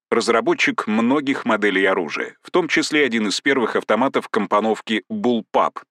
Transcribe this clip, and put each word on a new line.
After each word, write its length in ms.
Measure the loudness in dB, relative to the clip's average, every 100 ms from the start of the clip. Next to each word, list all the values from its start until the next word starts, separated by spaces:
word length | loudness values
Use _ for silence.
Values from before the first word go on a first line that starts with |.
| -4
разработчик 760 | -2 2 2 2 0 0 -2 -2
многих 580 | 0 2 0 0 -2 -2
моделей 400 | 0 0 2 2
оружия, 500 | 0 -2 -6 -8 -12
в 80 | -4
том 180 | -2 0
числе 380 | 0 0 2 2
один 220 | 0 -2
из 120 | -2
первых 340 | 0 0 0 -2
автоматов 520 | 0 0 2 -2 -2
компоновки 760 | -4 0 0 2 0 -2 -4 -4
Bullpup 760 | -2 0 0 0 0 0 -2 -10